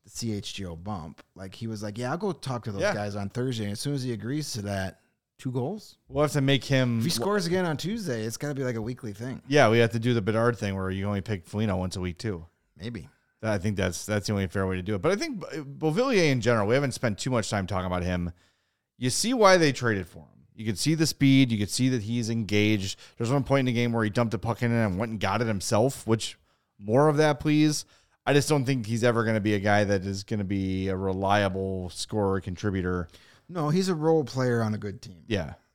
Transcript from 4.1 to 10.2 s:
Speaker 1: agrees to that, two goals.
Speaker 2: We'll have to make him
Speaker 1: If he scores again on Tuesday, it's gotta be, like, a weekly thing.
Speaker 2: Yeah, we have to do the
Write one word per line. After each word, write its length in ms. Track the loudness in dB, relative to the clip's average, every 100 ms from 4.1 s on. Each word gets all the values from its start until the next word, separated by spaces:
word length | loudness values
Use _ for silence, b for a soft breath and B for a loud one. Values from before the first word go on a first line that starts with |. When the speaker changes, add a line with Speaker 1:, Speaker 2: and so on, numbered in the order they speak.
Speaker 1:
agrees 400 | -6 -6 -6 -6
to 100 | -8
that, 380 | -4 -4 -6 -8 _ _ _ _
two 120 | -6
goals. 460 | -4 -4 -8 -14 _ _
Speaker 2:
We'll 140 | 0
have 100 | 0
to 80 | 2
make 200 | 2 2
him 340 | 2 2 2 2
Speaker 1:
If 60 |
he 60 | 0
scores 360 | 0 0 0 0
again 180 | 0
on 120 | 0 -2
Tuesday, 440 | -4 -6 -4 -4
it's 120 | -4 -6
gotta 180 | -6
be, 100 | -4
like, 120 | -4 -4
a 60 |
weekly 320 | -6 -8 -10
thing. 260 | -10 -10 -10 2
Speaker 2:
Yeah, 220 | 6 8
we 80 | 8
have 140 | 4
to 60 | 2
do 140 | 2
the 80 | 2